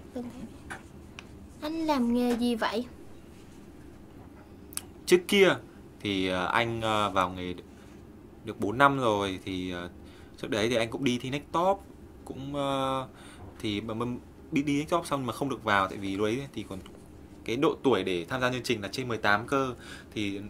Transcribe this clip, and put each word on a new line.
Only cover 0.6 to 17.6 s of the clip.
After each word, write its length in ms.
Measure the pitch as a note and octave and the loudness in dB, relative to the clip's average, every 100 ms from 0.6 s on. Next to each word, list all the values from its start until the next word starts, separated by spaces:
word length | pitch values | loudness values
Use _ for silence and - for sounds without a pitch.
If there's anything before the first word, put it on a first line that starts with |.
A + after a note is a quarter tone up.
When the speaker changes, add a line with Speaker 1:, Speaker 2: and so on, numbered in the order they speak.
| - | -14
Speaker 1:
tác. 80 | - - - - - - - - - | -14 -14 -18 -16 -16 -16 -18 -18 -8
Anh 240 | D4+ D#4+ D#4 | -4 0 2
làm 280 | C#4 A#3 | 4 4
nghề 180 | B3 B3 A#3 | 4 4 4
gì 180 | A#3+ | 2
vậy? 320 | A3+ G#3+ G#3 B3 - - - - - - - - - - - - - - - - - - - - - - | 2 0 0 -4 -10 -16 -16 -18 -18 -18 -18 -18 -18 -18 -18 -18 -18 -18 -18 -18 -18 -12 -12 -12 -10 6
Speaker 2:
Trước 140 | F3+ - | 6 8
kia 200 | G3+ F3+ C3 - - - - | 8 8 6 -2 -16 -18 -6
thì, 280 | G#2 F#2+ F#2 | 0 2 2
ờ, 180 | F#2 F2+ | 2 2
anh, 340 | A#2 A#2 A2+ | 4 2 0
ờ, 300 | A2 G#2+ G#2 | 2 4 4
vào 180 | F#2+ F#2 | 4 2
nghề 240 | F#2 F2+ F2 - - - - - - - - | 0 -6 -6 -10 -18 -18 -18 -18 -18 -20 -14
được 160 | A2 - | -10 -2
bốn 180 | G2+ A#2 | -2 6
năm 220 | C#3+ C3+ | 6 6
rồi. 380 | A#2+ G#2 G2 F#2 | 4 4 2 -2
Thì, 280 | G2 F#2 F#2 | -4 -4 -4
ờ, 160 | F2 F2 - - - - - | -4 -8 -12 -18 -18 -18 -10
trước 80 | - | -2
đấy 180 | G#2+ A2+ | 0 2
thì 80 | A#2+ | 2
anh 140 | A#2 | 0
cũng 140 | - | -2
đi 140 | C3+ A#2+ | -2 -2
thi 80 | C3 | -2
Next 140 | C#3+ - | -6 -2
Top, 280 | - F#3 - - - - - | 2 2 2 -4 -18 -18 -18
cũng, 300 | - C3 C#3 | -12 -10 -6
ờ, 520 | C#3+ C#3 C3+ C3+ C3 C3 - - - - - | -2 0 0 0 -2 -4 -12 -18 -16 -16 -6
thì 200 | A2 G#2 | -2 -2
mà, 140 | A2+ | -2
mà 120 | A2+ A#2+ B2 - - - | -2 -2 -4 -10 -18 -2
đi, 100 | C#3 | 0
đi 160 | D3 C#3+ | 2 2
Next 120 | D#3 | 2
Top 160 | F3 E3+ | 0 2
xong 200 | C#3 B2 | -2 -2
mà 60 | |
không 160 | - C#3 | -2 -2
được 160 | A2+ | 0
vào, 240 | A2 G2+ F#2+ | 4 4 4
tại 100 | G#2+ | 0
vì 180 | G2 F#2+ | -2 2
lúc 80 | |
đấy 160 | G#2+ B2+ C3+ | 2 2 -4
thì 100 | A#2+ - | -8 -8
còn 100 | F#2 - - - - - - | -8 -10 -16 -18 -18 -18 -12
cái 120 | - | -4
độ 200 | A#2+ | 2